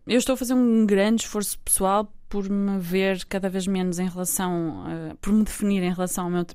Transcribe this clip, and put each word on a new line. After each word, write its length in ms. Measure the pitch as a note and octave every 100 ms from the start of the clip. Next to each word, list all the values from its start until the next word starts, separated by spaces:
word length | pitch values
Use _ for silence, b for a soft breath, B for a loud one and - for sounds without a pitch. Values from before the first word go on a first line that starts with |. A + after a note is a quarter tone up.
| -
eu 120 | A#3
estou 140 | -
a 40 | C4
fazer 160 | A#3+
um 320 | B3+ B3 A3+ A3
grande 380 | G3 G#3 A3+
esforço 340 | - G#3+ G3+ -
pessoal 540 | - G3 F#3+ G3+ G#3+ - -
por 180 | G3+ G3
me 280 | G3+ G3+ G3
ver 460 | F3 F#3 F#3+ F#3 -
cada 240 | G3 F#3+
vez 160 | F#3+ F#3
menos 320 | F#3+ F#3 F3
em 80 | F#3
relação, 800 | F3+ F3+ - F3+ F3 E3 F#2 F2+
eh, 280 | E3 D#3+ -
por 140 | -
me 100 | G#3+
definir 380 | G#3 - G3+ G3
em 100 | F3+
relação 320 | F3+ F3+ G3 F3+
ao 40 |
meu, 160 | F3 F3